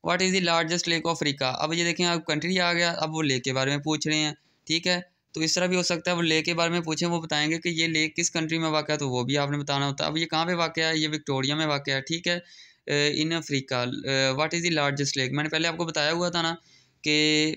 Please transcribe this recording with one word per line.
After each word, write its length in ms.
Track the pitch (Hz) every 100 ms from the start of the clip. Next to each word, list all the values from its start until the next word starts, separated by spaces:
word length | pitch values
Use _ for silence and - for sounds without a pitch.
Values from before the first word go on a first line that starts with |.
| 170
What 140 | 175
is 100 | 185
the 100 | 190
largest 420 | 175 165 160 175
lake 220 | 170 165 165
of 40 |
Africa, 320 | 165 151 139
अब 300 | 131 127 156
ये 100 | 170
देखें 220 | 170 170 175
अब 140 | 170 165
कंट्री 300 | 151 165 185
आ 160 | 175
गया, 180 | 170 170
अब 200 | 170 160
वो 100 | 160
लेक 220 | 151 131
के 100 | 135
बारे 180 | 131 135
में 100 | 143
पूछ 260 | 147 151 151
रहे 100 | 151
हैं, 180 | 151 143 _ _ -
ठीक 200 | 160 175
है, 240 | 180 180 _ _
तो 80 | 160
इस 140 | 160 175
तरह 120 | 180
भी 80 | 185
हो 80 |
सकता 280 | 175 170 180
है 40 | 175
वो 60 |
लेक 240 | 170 160 160
के 80 |
बारे 160 | 170 170
में 100 | 175
पूछें, 260 | 165 147 170
वो 120 | 170
बताएंगे 380 | 160 151 151 160
कि 120 | 175
ये 180 | 160 165
लेक 280 | 156 156 165
किस 140 | 170
कंट्री 280 | 170 160 165
में 120 | 160
वाक़ 220 | 151 147
है, 60 | 151
तो 120 | 139
वो 140 | 123
भी 120 | 123 143
आपने 220 | 143 147
बताना 280 | 143 139 139
होता 180 | 135
है। 80 | 156
अब 60 | 156
ये 80 | 165
कहाँ 200 | 156 165
पे 80 |
वाक़ 260 | 175 165 165
है, 200 | 160 160
ये 80 | 156
विक्टोरिया 480 | 151 151 135 135 151
में 100 | 156
वाक़ 240 | 143 143
है, 120 | 135
ठीक 260 | 135 165 175
है, 120 | 175
अ, 800 | 175 - - _ - 147 147 147
in 60 | 156
Africa, 460 | 165 160 139 135
अ, 580 | 127 123 - - 135 135
what 180 | 131 156
is 80 | 170
the 100 | 170
largest 460 | 156 143 139 143 135
lake, 140 | 131
मैंने 180 | 143 151
पहले 180 | 160 165
आपको 180 | 160 170
बताया 260 | 160 147
हुआ 180 | 170 175
था 120 | 170
ना 160 | 165 170 _ - _ _ 151
कि 440 | 151 151 151 156